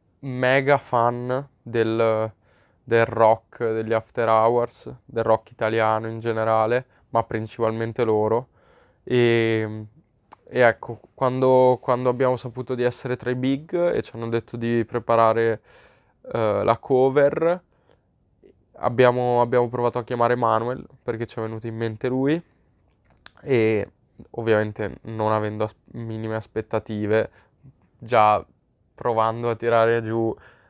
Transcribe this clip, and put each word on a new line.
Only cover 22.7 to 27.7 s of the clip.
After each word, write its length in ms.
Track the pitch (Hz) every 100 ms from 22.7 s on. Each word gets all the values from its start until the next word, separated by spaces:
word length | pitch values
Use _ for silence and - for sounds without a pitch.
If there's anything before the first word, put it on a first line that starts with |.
| _ _ _ _ _ - _
e 500 | 139 123 110 107 - _ _ - -
ovviamente 640 | - 113 107 107 107 101 -
non 280 | 110 110 107
avendo 340 | 110 107 107 107
as-, 100 | - _
minime 440 | 120 113 110 110 110
aspettative, 960 | - 110 110 110 - 104 104 110 110 _ _ _ -